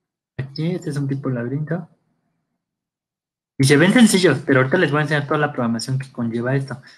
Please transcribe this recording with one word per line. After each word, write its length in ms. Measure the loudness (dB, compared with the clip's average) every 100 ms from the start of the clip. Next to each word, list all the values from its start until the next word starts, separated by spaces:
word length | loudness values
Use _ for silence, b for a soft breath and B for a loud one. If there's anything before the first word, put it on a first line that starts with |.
| _ _ _ -12
Aquí, 340 | -10 -6 -4
este 180 | -4 -6
es 80 | -4
un 100 | -4
tipo 220 | -4 -4
laberinto. 600 | -4 -4 -6 -4 -6 -8 _ _ _ _ _ _ _ _ _ _ _ _ _ _ _ _ 0
Y 80 | 4
se 120 | 4
ven 160 | 4
sencillos, 460 | 6 6 6 2 2 2
pero 140 | 2
ahorita 180 | 2 2
les 140 | 0
voy 80 | 0
a 40 |
enseñar 240 | 0 -2 -2
toda 120 | -2
la 120 | -2
programación 480 | -2 -4 -4 -4 -6
que 120 | -6
conlleva 440 | -6 -4 -4 -2 -2
esto. 260 | -4 -10 b